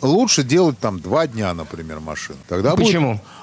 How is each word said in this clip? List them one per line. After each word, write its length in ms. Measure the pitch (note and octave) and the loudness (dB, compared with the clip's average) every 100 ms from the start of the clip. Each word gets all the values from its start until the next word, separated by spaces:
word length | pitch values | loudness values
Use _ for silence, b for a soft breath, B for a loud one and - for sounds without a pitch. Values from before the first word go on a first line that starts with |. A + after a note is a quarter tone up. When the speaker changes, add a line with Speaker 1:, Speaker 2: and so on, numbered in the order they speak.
Speaker 1:
лучше 440 | E3+ F#3+ B3+ - | 2 2 2 2
делать 340 | B2+ E3 E3+ A#2+ | 2 4 4 2
там 220 | A2+ F#2 | -4 -4
два 260 | E2 C#3+ D#3 | -2 0 0
дня, 260 | A2+ G2 | -2 -4
например, 440 | E2+ D2+ E2 D#2+ D#2 | -4 -8 -12 -10 -10
машину. 400 | D#2 D2+ - C#2 - | -10 -10 -12 -14 -6
Тогда 280 | F2+ A#2+ F#3 | 0 2 4
будет 100 | A3+ | 4
Speaker 2:
Почему? 340 | E3+ C3+ G#2 B B | 4 2 -2 B B